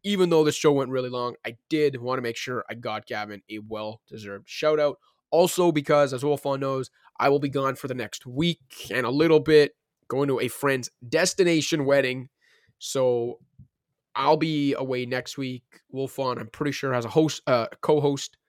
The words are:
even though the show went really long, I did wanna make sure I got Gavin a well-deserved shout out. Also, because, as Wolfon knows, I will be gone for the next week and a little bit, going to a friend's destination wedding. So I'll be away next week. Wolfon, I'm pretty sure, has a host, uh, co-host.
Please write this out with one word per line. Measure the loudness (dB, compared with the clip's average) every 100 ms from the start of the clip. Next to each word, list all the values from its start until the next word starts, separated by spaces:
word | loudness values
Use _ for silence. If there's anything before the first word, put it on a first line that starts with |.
even | -2 2 4
though | 6
the | 4
show | 4 2
went | 4 0
really | -4 -4
long, | -4 -6 -6
I | -12 -12 _
did | 0 2 0
wanna | -4 -2
make | -2 -6
sure | -6 -6 -8
I |
got | -8 -6 -8
Gavin | -8 -8 -8 -12 _
a | -14
well-deserved | -10 -8 -8 -12 _ -16 -12 -14 -12
shout | -2 0 2
out. | 0 -2 _ _ _
Also, | 4 4 4 2
because, | 2 2 4 4
as | 0
Wolfon | -2 -2 -2 -4
knows, | -2 -4 -6 _ _ 0
I | 2
will | 4
be | 0
gone | 0 -2
for | -2 -8
the |
next | -6 -8 -10
week | -10 -2 -2 -2 _ -18 -6
and | -2
a | -2
little | 2 4 4
bit, | 6 6 6 _ _ _ _
going | -2 0
to | 0
a | -2
friend's | -2 0 0 -4 _ -4
destination | 0 0 2 2 2 0 0
wedding. | 2 2 2 -4 -10 _ _ _ _ _
So | -6 0 2 2 -2 -8 _ _ -20 _ _ _ _
I'll | -2 2 2
be | 2 0 0
away | -2 -4 -4
next | -4 -6 -6 -10
week. | -8 -10 _ _ _
Wolfon, | -8 -8 -4 -4 -4
I'm | -10
pretty | -4 -4
sure, | -2 -2
has | -2
a | 0
host, | 2 2 -2 0
uh, | 0 0 -4
co-host. | 0 2 2 -2 -8 _